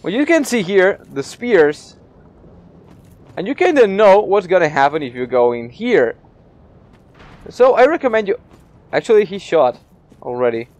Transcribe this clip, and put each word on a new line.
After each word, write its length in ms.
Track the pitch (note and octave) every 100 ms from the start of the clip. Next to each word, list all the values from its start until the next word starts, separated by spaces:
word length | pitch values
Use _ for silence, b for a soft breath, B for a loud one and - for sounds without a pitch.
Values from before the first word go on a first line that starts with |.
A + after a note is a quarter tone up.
Well, 100 | D#3
you 140 | A3 D4
can 180 | E4
see 180 | C4 A#3
here 380 | E3+ G3+ F#3 - -
the 100 | C3+
spears, 720 | C3+ - A#3+ G3+ D3 D3+ - _ _ _ _ _ - - - - _ - - - - -
and 100 | F#3+
you 80 |
kinda 320 | C#4+ F4+ D4 G#3+
know 340 | F#3+ G#3+ G3
what's 260 | G#3 G3+ F3
gonna 220 | F3+ D#3
happen 340 | D3 C#3 D#3
if 120 | C3+
you 120 | B2 B2
go 260 | B2+ A#2+
in 180 | A#2+ A#2
here. 460 | - A#3+ F#3+ A#2 - _ _ _ _ _ _ _ _ _ _ - - -
So 260 | - B3+
I 120 | A3+ C4
recommend 420 | E4 F#4 A3 G3
you. 100 | - _ _ _ _ _
Actually, 320 | D3 - D3
he 140 | G3+ G3
shot 400 | - E3 B2 - _ _ _ _
already. 460 | - B2 B2 A2+ A#2+ _